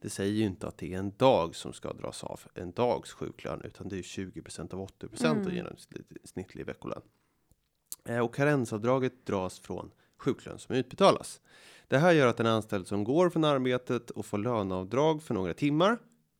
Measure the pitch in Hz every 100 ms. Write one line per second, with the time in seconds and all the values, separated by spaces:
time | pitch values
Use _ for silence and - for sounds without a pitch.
0 | 101 - 101 107 107 90 - - 78 92
1 | 98 98 131 104 82 - 67 - - -
2 | - - - - - - 90 101 123 87
3 | - - 78 - - 73 - - 95 95
4 | 87 - 92 80 - - 80 92 95 -
5 | - - 240 220 190 175 50 - - -
6 | - - - - 95 - - - - -
7 | - _ _ _ _ _ _ _ _ -
8 | - 120 117 - 147 143 113 107 117 131
9 | 127 - - 98 92 - - 90 - -
10 | _ _ 143 - - - - 127 - -
11 | 190 123 - - _ - - - _ 131
12 | 180 160 127 113 113 110 104 101 87 101
13 | 104 151 180 165 151 135 127 123 - 120
14 | - 110 - 104 113 113 98 92 92 120
15 | 156 156 - 104 90 - 143 151 190 233
16 | - _ _